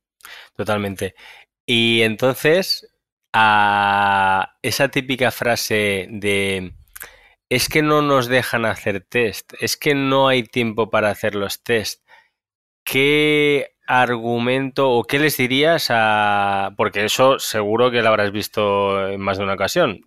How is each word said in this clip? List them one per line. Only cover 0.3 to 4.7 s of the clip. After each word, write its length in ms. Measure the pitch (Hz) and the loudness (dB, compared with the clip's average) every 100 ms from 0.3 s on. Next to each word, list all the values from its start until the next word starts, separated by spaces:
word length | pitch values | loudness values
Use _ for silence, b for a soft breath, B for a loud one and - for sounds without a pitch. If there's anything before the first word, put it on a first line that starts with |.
| B B - | B B -8
Totalmente. 600 | 104 104 101 95 95 - B B B _ - | -4 -2 -4 -6 -8 -10 B B B _ -2
Y 360 | 120 113 113 | 2 4 4
entonces, 840 | 113 107 131 123 151 180 190 - - _ _ _ _ | 2 2 -2 2 2 2 0 -6 -10 _ _ _ _
a 1200 | 110 110 107 104 101 101 101 101 98 95 95 - _ | 2 4 4 4 2 2 2 2 2 2 0 -2 _
esa 280 | 123 | -6